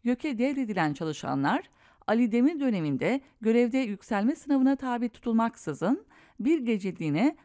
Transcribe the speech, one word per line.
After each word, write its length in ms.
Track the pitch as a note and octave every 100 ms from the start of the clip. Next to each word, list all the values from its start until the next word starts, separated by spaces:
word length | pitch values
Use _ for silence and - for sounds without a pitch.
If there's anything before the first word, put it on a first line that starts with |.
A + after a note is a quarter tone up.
göke 340 | A#3+ B3 D#4 A3+
devredilen 560 | C4 C#4 A#3 F#3+ D#3
çalışanlar, 760 | D#3 D#3+ D3 - C#3 C#3 C4 - _ _ _ -
Ali 240 | A3+ A#3+
Demir 280 | A#3 C4 E4
döneminde 600 | C4+ G3+ D#3 C3 D#3+ C4 - -
görevde 360 | A3 A#3 A#3+ C4
yükselme 580 | B3 G3 - G#3 A3 E4
sınavına 400 | - C#4 C4 C4+
tabi 340 | C4 A#3+ A#3
tutulmaksızın 960 | - A#3+ A3+ A3+ - - D3 F3 D#4+ - _ _ -
bir 200 | A3+ E4
geceliğine 760 | A#3+ A3 F#3+ - D#3 D3 C4+ E4+